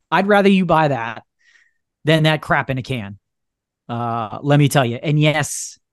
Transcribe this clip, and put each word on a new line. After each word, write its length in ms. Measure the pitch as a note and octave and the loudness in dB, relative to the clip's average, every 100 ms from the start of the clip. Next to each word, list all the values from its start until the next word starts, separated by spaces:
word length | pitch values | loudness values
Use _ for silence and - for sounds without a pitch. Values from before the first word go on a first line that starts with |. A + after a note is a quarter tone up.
| _ | _
I'd 160 | E3+ G3 | 0 2
rather 220 | G3+ G3+ | 4 4
you 160 | F#3+ | 2
buy 240 | F3 D#3+ D#3 | 2 2 2
that 360 | B2+ A#2 A2 - _ _ _ _ _ _ _ | 0 -6 -10 -16 _ _ _ _ _ _ _
than 200 | C#3+ D#3+ | 0 2
that 180 | D#3 D3+ | 2 0
crap 280 | - D#3 C3+ | 0 -2 -2
in 80 | C3 | -6
a 40 | |
can. 360 | A#2+ B2+ G2 G2+ _ _ _ _ _ _ - | -6 -8 -10 -16 _ _ _ _ _ _ -10
Uh, 500 | A#2 A#2+ A#2 G#2+ A2 | -8 -6 -6 -6 -6
let 160 | C#3+ D3 | 0 4
me 100 | C#3 | 4
tell 160 | D3 | 2
you. 120 | A#2+ A#2 | 0 -2
And 220 | D#3+ D3+ | -2 2
yes, 600 | D3+ D3+ C#3 - - - _ | 2 0 -4 -8 -12 -16 _